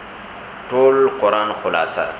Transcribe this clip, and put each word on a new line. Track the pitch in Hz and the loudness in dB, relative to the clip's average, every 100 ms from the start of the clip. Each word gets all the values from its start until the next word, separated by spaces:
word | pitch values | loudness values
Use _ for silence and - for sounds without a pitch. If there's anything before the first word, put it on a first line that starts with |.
| - - - - - - - | -18 -18 -16 -16 -16 -16 -4
ټول | 127 135 135 135 - | 4 6 6 4 2
قرآن | 104 107 104 - | 2 2 0 -4
خلاصه | 95 85 80 - 80 | -2 -2 -2 -2 -4
ده. | - | -6